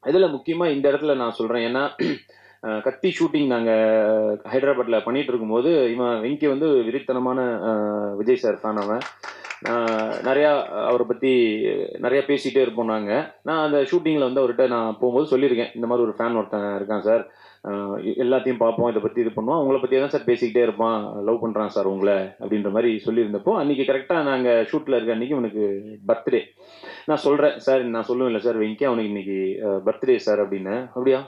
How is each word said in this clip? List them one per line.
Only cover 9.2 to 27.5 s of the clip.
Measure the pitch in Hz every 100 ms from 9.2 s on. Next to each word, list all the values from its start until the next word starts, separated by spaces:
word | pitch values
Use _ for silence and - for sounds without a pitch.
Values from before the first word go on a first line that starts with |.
| - - - - -
அஹ், | 117 113 110 110 110
நிறையா | 123 135 151 143 - 104
அவரை | 113 120 117
பத்தி | 120 135 127 117 107 110 95 - -
நிறையா | 123 135 -
பேசிட்டே | 143 135 123
இருப்போம் | 127 113 117
நாங்க. | 110 104 113 156 -
நான் | - 160
அந்த | 156 147
ஷூட்டிங்ல | 135 175 160 156
வந்து | 131 131
அவர்கிட்ட | 131 123 131
நான் | 120 113 110
போகும்போது | 123 123 151
சொல்லியிருக்கேன், | 131 139 120 117
"இந்த | 120 117
மாதிரி | 120 117
ஒரு | 104
ஃபேன் | 117 117
ஒருத்தன் | 107 107 101 98
இருக்கான் | 98 107
சார், | 98 113 - - - -
அஹ், | 104 101 101 101
எ-, | 101 -
எல்லாத்தையும் | 127 131 131 123
பார்ப்போம், | 117 113 120
இதை | 110
பத்தி | 104 -
இது | 113
பண்ணுவோம், | 110 110 160
உங்களை | 139 135
பத்தியே | 131 131
தான் | 139
சார் | 143 127
பேசிக்கிட்டே | 120 120 113
இருப்பான், | 117 104 113 113 104 107
லவ் | 101 117
பண்றான் | 113 107 104
சார் | - 98
உங்களை" | 95 98 98 95
அப்படின்ற | - 107 107 101
மாதிரி | 101 120 110
சொல்லியிருந்தப்போ | 117 113 110 104 131 208
அன்னைக்கு | 143 139
கரெக்டா | 135 135 - 170
நாங்க | 143 135 123 117
ஷூட்ல | 110 156 151 127
இருக்க | 113
அன்னைக்கு | 113 123 143
இவனுக்கு | 117 104 104 98 107 107 98
பர்த்டே. | 113 - 120 - _ - - - - -
நான் | 151
சொல்றேன், | - 143 -